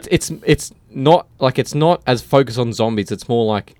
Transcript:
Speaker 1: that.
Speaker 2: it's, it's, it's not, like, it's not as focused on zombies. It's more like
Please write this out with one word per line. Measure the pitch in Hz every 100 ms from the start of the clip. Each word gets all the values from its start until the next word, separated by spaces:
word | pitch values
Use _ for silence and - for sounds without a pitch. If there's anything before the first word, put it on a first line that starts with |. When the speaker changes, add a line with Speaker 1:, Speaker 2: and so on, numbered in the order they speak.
Speaker 1:
that. | -
Speaker 2:
it's, | 170 -
it's, | 160 -
it's | 147 - - _ 135
not, | 135 170 - -
like, | 131 135
it's | 127 147
not | 160 175 -
as | 120
focused | - 139 127 113
on | 120
zombies. | 104 113 107 95
It's | 101 -
more | 120 110
like | 104 -